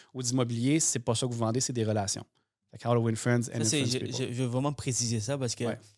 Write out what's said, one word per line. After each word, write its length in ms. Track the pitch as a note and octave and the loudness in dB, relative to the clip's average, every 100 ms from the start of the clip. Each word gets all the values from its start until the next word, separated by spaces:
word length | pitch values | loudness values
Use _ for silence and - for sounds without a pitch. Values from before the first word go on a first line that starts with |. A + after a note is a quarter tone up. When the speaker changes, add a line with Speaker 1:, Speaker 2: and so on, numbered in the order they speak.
| - B2+ | -16 -6
Speaker 1:
ou 80 | |
d'immobilier, 580 | A#2+ C3 A#2+ A#2 B2+ D#3+ | -2 2 2 2 2 2
c'est 200 | D#3+ B2+ | 2 0
pas 140 | B2 A2+ | 0 0
ça 120 | B2+ | 0
que 60 | |
vous 60 | A#2 | 0
vendez, 220 | A2+ A#2 | 0 0
c'est 140 | - A#2+ | 0 0
des 100 | G#2+ | 0
relations. 400 | G#2+ G2 - - _ _ _ _ | 2 0 -4 -8 _ _ _ _
Fait 80 | - | -8
que 100 | A#2 | 0
How 60 | A#2+ | 2
to 60 | |
Win 140 | A2+ A2 | 2 0
Friends 280 | B2 A#2+ A2+ A#2 | 2 2 2 0
and 40 | |
Speaker 2:
Ça, 60 | A2 | 0
c'est, 180 | D3+ | 2
Speaker 1:
Influence 100 | B2+ | 2
Speaker 2:
je, 60 | B2+ | 0
Speaker 1:
People. 180 | - B2 | -4 -4
Speaker 2:
je, 160 | C3 | -4
je 100 | A#2+ | -2
veux 60 | B2+ | -2
vraiment 240 | B2 C#3+ | 0 -2
préciser 480 | C#3+ C#3+ A#2+ A#2+ A2+ | -2 -2 -2 0 -2
ça 160 | G#2+ C#3+ | -2 -2
parce 180 | B2 - | -2 -2
que 100 | A#2 | -4
Speaker 1:
Ouais. 140 | - - | -4 -10